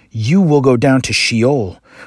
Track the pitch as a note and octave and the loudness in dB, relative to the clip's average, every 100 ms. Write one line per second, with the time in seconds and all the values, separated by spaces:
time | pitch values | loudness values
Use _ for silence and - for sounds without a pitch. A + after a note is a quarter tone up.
0 | _ A2+ A2 F#3+ E3+ D3 C3+ A#2+ C3+ C3 | _ -8 0 2 2 2 2 2 2 0
1 | - G2+ - A2 A#2+ C#3+ F#2+ - _ - | -2 -4 -2 0 0 -2 -4 -12 _ -20